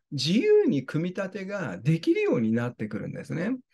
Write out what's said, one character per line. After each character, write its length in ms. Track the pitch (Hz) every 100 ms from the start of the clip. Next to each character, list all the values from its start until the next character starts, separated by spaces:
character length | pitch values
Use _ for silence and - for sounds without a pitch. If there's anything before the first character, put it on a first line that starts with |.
| _
自 280 | 143 139 214
由 280 | 427 415 349
に 180 | 143
組 200 | 123 156
み 40 | 180
立 200 | 180 190
て 160 | 196 190
が 320 | 202 135 90
で 220 | 123 160
き 120 | 330
る 100 | 403
よ 120 | 403
う 60 | 202
に 120 | 110
な 160 | 117 120
っ 40 |
て 160 | - 107
く 100 | 110
る 100 | -
ん 40 |
で 120 | -
す 100 | -
ね。 220 | 139 196 262 -